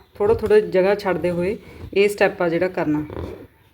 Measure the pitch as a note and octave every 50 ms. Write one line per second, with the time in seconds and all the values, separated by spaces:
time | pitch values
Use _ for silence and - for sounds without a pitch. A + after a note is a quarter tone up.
0 | - _ _ - G#3 G#3 A3+ - A3 G3+ G#3 G#3+ G3+ F3 E3 F#3 F3+ F#3+ G#3 G3+
1 | - G3 F3 E3 D#3 F3+ F3 E3+ F3 F#3 A3 B3 - - - - - - - F#3+
2 | G3+ G#3 G3+ - G#3 F#3 G3 - F3+ F3 D#3+ E3+ F3+ F#3 F#3 - E3 D3 D3+ D3+
3 | D3+ - - - - - - - - - _ _ _ _